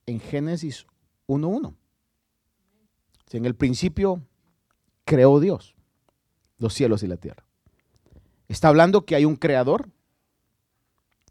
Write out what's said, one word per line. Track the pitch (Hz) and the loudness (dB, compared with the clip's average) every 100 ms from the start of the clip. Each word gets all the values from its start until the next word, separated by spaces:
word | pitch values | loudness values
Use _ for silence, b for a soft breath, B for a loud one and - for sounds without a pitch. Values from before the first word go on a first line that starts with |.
en | - 113 | -14 -12
Génesis | - 143 151 170 160 127 _ _ _ _ - | -10 -8 -6 -8 -10 -14 _ _ _ _ -8
uno | 139 160 | -6 -4
uno. | 226 262 - _ _ _ _ _ _ _ _ _ _ _ _ _ _ _ | -6 -10 -16 _ _ _ _ _ _ _ _ _ _ _ _ _ _ _
"En | 117 | -6
el | 120 120 | -6 -2
principio | 139 123 180 - 196 180 135 _ _ _ _ _ _ _ | -4 -2 -4 -2 -2 -2 -10 _ _ _ _ _ _ _
creó | - 147 131 143 | -2 6 6 6
Dios | 180 160 - _ _ _ _ _ _ _ _ _ | 2 -2 -10 _ _ _ _ _ _ _ _ _
los | 113 | -6
cielos | - 127 101 | -2 0 0
y | 98 | -4
la | 87 | -10
tierra." | - - _ _ _ _ _ _ _ - _ _ - | -12 -20 _ _ _ _ _ _ _ -20 _ _ -14
Está | - 160 | 0 4
hablando | 151 170 202 | 6 6 2
que | - 151 | 0 0
hay | |
un | 151 | 0
creador | 143 160 131 127 196 - _ _ _ _ _ _ _ _ _ _ _ _ _ _ | 0 -2 0 0 -2 -6 _ _ _ _ _ _ _ _ _ _ _ _ _ _